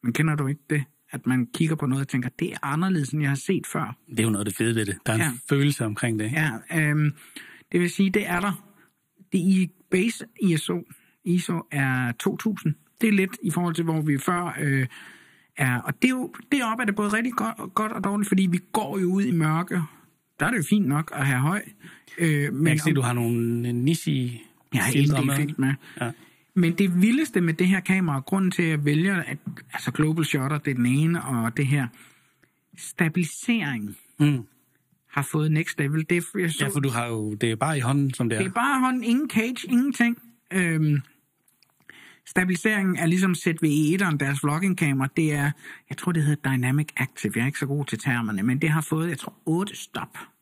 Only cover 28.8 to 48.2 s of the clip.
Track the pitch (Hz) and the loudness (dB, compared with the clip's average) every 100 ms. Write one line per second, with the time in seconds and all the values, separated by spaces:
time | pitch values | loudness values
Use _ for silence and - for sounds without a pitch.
28.8 | 147 147 185 190 - - - - - - | 2 2 2 0 -4 -8 -10 -14 -12 -8
29.8 | - - 151 160 151 143 131 151 147 127 | -6 0 0 2 0 0 0 -2 -2 0
30.8 | 123 135 160 170 135 123 113 117 135 147 | 2 4 4 0 -2 -2 -2 0 2 2
31.8 | 120 - - _ _ _ _ _ _ - | 0 -8 -20 _ _ _ _ _ _ -18
32.8 | - - 165 160 165 - - 233 147 123 | -16 0 0 2 -2 -4 -2 -2 -2 -6
33.8 | 104 98 - _ 147 135 110 _ _ _ | -6 -12 -20 _ 2 2 -4 _ _ _
34.8 | _ _ _ - 139 156 156 156 165 - | _ _ _ -6 -4 -2 0 0 -2 -2
35.8 | 143 156 160 175 165 202 175 147 143 147 | -2 -2 0 -2 -2 -4 -4 -2 -2 0
36.8 | 135 123 120 113 107 104 117 110 143 151 | -2 -2 -4 -4 -4 -2 -2 0 0 0
37.8 | 120 139 139 127 120 113 190 240 262 269 | 0 2 0 0 -2 0 -2 0 0 2
38.8 | 254 254 220 240 285 - 226 254 330 247 | 2 0 0 0 2 0 0 -4 0 2
39.8 | 277 - 233 240 - _ _ 185 175 160 | 2 2 2 0 -10 _ _ 0 2 2
40.8 | 156 143 - _ _ _ _ _ _ _ | 2 2 -2 _ _ _ _ _ _ _
41.8 | _ - - - - - 185 175 220 214 | _ -20 -20 -20 -4 -2 0 0 0 0
42.8 | 190 180 165 180 190 170 - 165 160 147 | 0 0 2 2 2 0 -2 0 2 2
43.8 | 151 185 196 147 139 139 147 151 196 180 | 2 2 2 0 0 0 0 0 0 0
44.8 | 156 135 135 - 160 147 143 147 - - | 0 2 0 0 0 2 -2 -2 -12 -20
45.8 | _ 139 - 165 147 147 135 131 123 139 | _ -6 -2 0 2 0 0 0 2 0
46.8 | 151 - 131 - 104 107 123 147 135 143 | -2 -4 -6 -4 -4 -2 -2 -2 -4 -4
47.8 | 139 110 - 120 | -4 -4 -2 -2